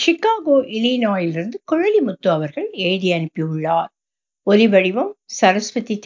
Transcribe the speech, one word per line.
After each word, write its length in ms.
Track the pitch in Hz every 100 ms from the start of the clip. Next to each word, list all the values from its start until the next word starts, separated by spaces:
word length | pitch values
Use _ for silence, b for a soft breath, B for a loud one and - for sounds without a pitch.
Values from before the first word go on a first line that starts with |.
| -
சிகாகோ, 560 | 339 440 440 320 277
இல்லினாயிலிருந்து 920 | - 220 233 254 226 196 175 160 185 - -
குழலிமுத்து 560 | 320 381 427 254 175 190
அவர்கள் 420 | 160 151 - 415
எழுதி 420 | 349 180 190 185
அனுப்பியுள்ளார். 760 | 170 160 - 160 156 156 165 165 _ _ _ _ _ -
ஒலிவடிவம் 640 | 208 226 196 185 202 381 415
சரஸ்வதி 760 | _ - 202 190 220 247 233 208